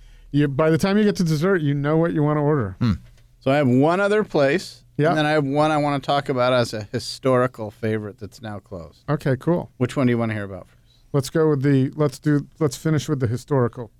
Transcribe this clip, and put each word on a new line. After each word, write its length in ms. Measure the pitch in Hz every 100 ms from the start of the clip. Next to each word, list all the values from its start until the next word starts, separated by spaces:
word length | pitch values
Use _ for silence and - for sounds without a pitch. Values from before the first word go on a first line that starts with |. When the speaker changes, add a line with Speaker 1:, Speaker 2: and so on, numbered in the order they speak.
| - - -
Speaker 1:
you, 140 | 143 147
by 200 | 135 160
the 80 | 160
time 200 | 196 196
you 60 | 214
get 100 | 190
to 60 |
dessert, 380 | 175 156 175 196
you 120 | 147
know 220 | 143 143 160
what 140 | 170
you 120 | 160
wanna 200 | 147 151
order. 320 | 147 151 104 92
Speaker 2:
Hmm. 120 | 123 87 - - _ _
Speaker 3:
So 120 | -
I 60 | 139
have 100 | 139
one 320 | 127 147 180
other 240 | 202 214
place, 600 | 208 - 139 170 - - - -
Speaker 1:
Yeah. 120 | 147
Speaker 3:
and 80 | 156
then 80 | 151
I 60 |
have 140 | 156 139
one 240 | 143 151
I 60 | 151
wanna 220 | 147 143
talk 280 | 131 143 139
about 260 | 131 123
as 200 | 127 117
a 100 | 110 104
historical 800 | 123 - - 135 127 127 - 107
favorite 460 | - 110 110 107 95
that's 220 | 101 -
now 180 | 110 104
closed. 440 | - 92 78 - -
Speaker 1:
Okay, 280 | 156 156 131
cool. 340 | - 170 - -
Speaker 3:
Which 180 | 127 143
one 120 | 127
do 40 |
you 60 | 120
wanna 160 | 117
hear 100 | 107
about 240 | 101 95 -
first? 140 | _ _ _ _
Speaker 1:
Let's 160 | 147 131
go 200 | 165 156
with 100 | 151
the, 300 | 139 139 131 -
let's 220 | 147 -
do, 280 | - 147 143 -
let's 160 | 156 -
finish 320 | 165 156 -
with 120 | 147
the 80 | 123
historical 640 | 120 - 143 120 - 113 _